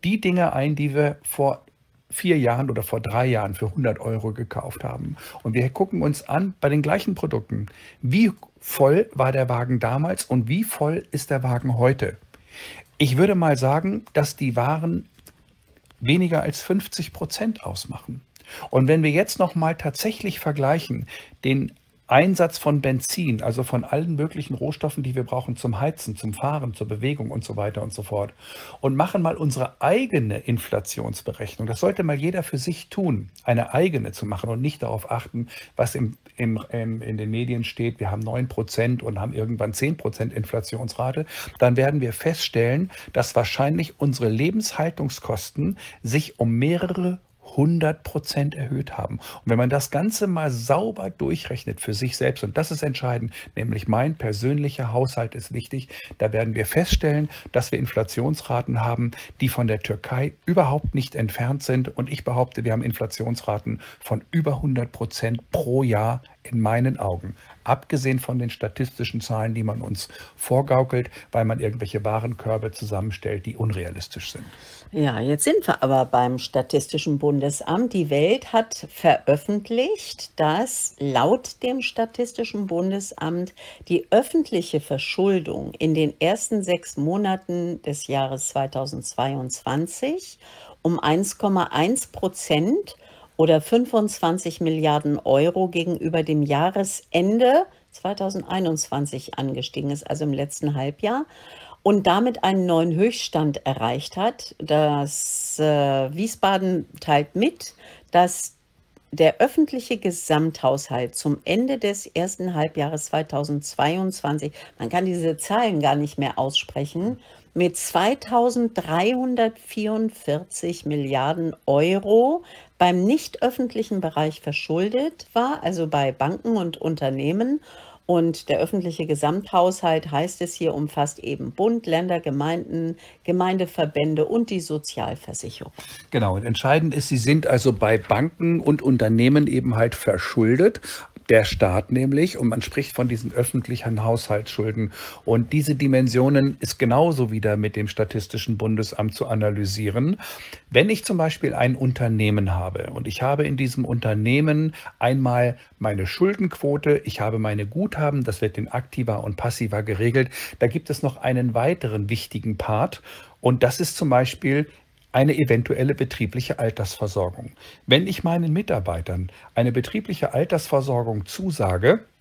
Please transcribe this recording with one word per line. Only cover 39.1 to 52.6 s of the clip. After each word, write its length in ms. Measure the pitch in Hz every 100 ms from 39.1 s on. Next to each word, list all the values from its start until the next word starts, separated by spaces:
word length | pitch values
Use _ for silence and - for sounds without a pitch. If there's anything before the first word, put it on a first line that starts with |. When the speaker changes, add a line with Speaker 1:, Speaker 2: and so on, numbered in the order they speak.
| 101
Speaker 1:
haben 140 | 110
irgendwann 400 | 120 110 113 104
zehn 240 | 104 135 160
Prozent 340 | - - 110
Inflationsrate. 960 | 107 104 113 - 113 120 - 123 135 156 - - -
Dann 180 | 123 123
werden 260 | 135 147
wir 120 | 123
feststellen, 800 | 113 160 165 - - 117 139 185 - -
dass 220 | - - -
wahrscheinlich 640 | 117 - 139 165 160 -
unsere 300 | 143 127 120
Lebenshaltungskosten 1500 | 110 151 208 214 - 156 - 143 - - 110 - - 151 95 - -
sich 360 | 117 135 151 -
um 120 | 117
mehrere 640 | 113 139 170 180 180 180 185 _ _ - -
hundert 480 | 147 170 156 156
Prozent 500 | - 151 - - 143
erhöht 440 | 151 127 135 143 -
haben. 220 | - -
Und 260 | - - -
wenn 120 | 117
man 120 | 123
das 200 | 139 -
Ganze 380 | 143 190 214 202
mal 240 | 175 151
sauber 580 | 123 117 147 220 214 190
durchrechnet 720 | - 135 160 - - - -
für 140 | -
sich 240 | 104 127 -
selbst, 260 | 131 127
und 140 | 104
das 120 | 101